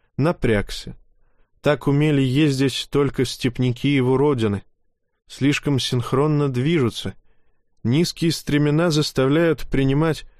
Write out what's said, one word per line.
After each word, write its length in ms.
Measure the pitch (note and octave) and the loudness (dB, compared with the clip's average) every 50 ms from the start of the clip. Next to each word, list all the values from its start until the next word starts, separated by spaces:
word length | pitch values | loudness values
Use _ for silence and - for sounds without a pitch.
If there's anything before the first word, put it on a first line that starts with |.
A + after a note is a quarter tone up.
| _ _ _ - | _ _ _ -2
напрягся. 800 | C3 D#3+ E3+ - - B2 A2 G#2 G2 - - - - - - - - _ _ _ _ _ _ _ _ _ _ _ | 0 0 0 0 0 0 0 0 0 -4 -8 -12 -12 -14 -16 -18 -20 _ _ _ _ _ _ _ _ _ _ _
Так 240 | - C#3+ D3 C3 - | 0 0 0 0 0
умели 380 | - C#3 C#3+ D3+ D#3 D3 C#3 C3+ | 0 2 2 2 2 2 2 2
ездить 640 | C3 B2 C#3 D#3+ D3+ C#3 C3 C#3 C3+ - - - - | 2 2 2 2 2 2 2 0 0 0 -4 -8 -2
только 360 | - C#3 C#3+ C3+ - - C3 | 0 0 0 0 0 -2 -2
степняки 640 | - - - - D#3 - - B2+ B2+ A#2+ - - C#3 | -4 -4 -4 -4 -4 -2 0 -2 -2 -2 -2 -2 0
его 280 | C#3+ C#3 C3 B2+ C3 B2 | 0 2 2 2 2 2
родины. 460 | C#3 D3 D3 B2 A2 G#2+ G2+ G2 - - _ _ _ _ _ _ _ _ _ _ _ _ | 2 2 2 2 0 0 0 -2 -6 -10 _ _ _ _ _ _ _ _ _ _ _ _
Слишком 520 | - - B2+ C#3+ C#3+ - - D3+ C#3+ B2+ | -6 -2 0 0 0 0 0 0 0 0
синхронно 720 | - - - B2 A#2 - - C3 D3 D#3 D3+ D3 D3 C#3+ | 0 -2 -2 -4 -2 -2 0 0 2 2 2 2 0 0
движутся. 640 | C3 B2 B2+ D3+ F3 E3 C3 A2+ - - - - - - _ _ _ _ _ _ _ _ _ _ _ _ - | -2 -2 -2 0 0 2 0 0 -2 -4 -8 -10 -12 -12 _ _ _ _ _ _ _ _ _ _ _ _ -2
Низкие 480 | A2 A#2+ D3 F3 - - - - E3 | 0 2 2 0 0 -2 -2 -2 -2
стремена 580 | D3 - - - C#3+ D3 D3 D3 D3 D#3 E3+ F3+ | -2 -2 -4 -2 0 0 2 2 2 2 2 2
заставляют 800 | D3+ D3+ D3 - - - C3 C3+ C#3+ D#3+ E3+ E3 D#3 C#3+ - - | 2 0 -2 -2 -2 0 0 2 2 2 2 2 0 -2 -4 -4
принимать 560 | - C3 C#3 C3+ C3+ C#3+ D#3 E3 D#3 - - - - _ | -2 0 0 2 2 2 0 0 -2 -4 -8 -14 -20 _